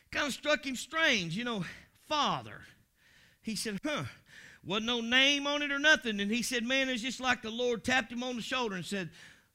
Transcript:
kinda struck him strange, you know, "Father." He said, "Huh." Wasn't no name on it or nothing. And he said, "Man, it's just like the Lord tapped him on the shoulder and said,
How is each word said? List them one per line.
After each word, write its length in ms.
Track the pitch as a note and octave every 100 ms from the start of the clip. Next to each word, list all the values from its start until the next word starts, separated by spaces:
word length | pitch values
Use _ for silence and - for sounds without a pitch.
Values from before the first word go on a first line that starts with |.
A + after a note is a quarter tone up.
| -
kinda 200 | D4 D4
struck 340 | - D4 D4 C#4
him 100 | B3+
strange, 600 | - D#4+ D#4+ A#3 E3+ F3
you 80 |
know, 220 | B3 A3 E3 - - _ -
"Father." 540 | D4+ B3 D3+ A2 G2+ - - _ _ _ _ - _
He 140 | - G#3+
said, 240 | A3+ G3 D4+
"Huh." 200 | C#4 A#2+ - _ - - -
Wasn't 220 | - G3+ A3
no 140 | A#3+
name 480 | A#3 B3+ C4+ C#4+ C#4+
on 140 | D4
it 100 | D4
or 80 | C#4
nothing. 400 | D4 D#4 A#3 G3+
And 120 | G3+
he 100 | A#3
said, 220 | G#3+ B3
"Man, 260 | A3+ C4 C4
it's 120 | B3
just 180 | B3+ -
like 220 | B3+ B3
the 80 | A3+
Lord 340 | A3+ B3 A#3
tapped 280 | - C4 -
him 120 | A#3+
on 120 | B3+ B3
the 60 |
shoulder 340 | G#3 C4 A#3+ F#3
and 100 | D#3+
said, 240 | G3 E3+ - - - _